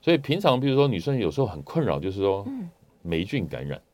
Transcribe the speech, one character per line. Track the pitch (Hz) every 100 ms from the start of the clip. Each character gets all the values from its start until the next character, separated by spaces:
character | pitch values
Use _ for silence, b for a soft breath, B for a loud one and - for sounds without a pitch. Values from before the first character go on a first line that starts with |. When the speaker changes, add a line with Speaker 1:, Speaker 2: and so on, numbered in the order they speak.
Speaker 1:
所 | -
以 | 165
平 | 139 165
常 | 185 127
比 | 139
如 |
说 | 135 143
女 | 101
生 | 110 135
有 | 90
时 | 73
候 | 123
很 | 78
困 | 69 165
扰， | 127 71
就 | 87
是 | 95
说 | 98 98 101
Speaker 2:
嗯。 | 269 175 _ _ _
Speaker 1:
霉 | 85 82
菌 | 95 143 82
感 | 62 69
染。 | - _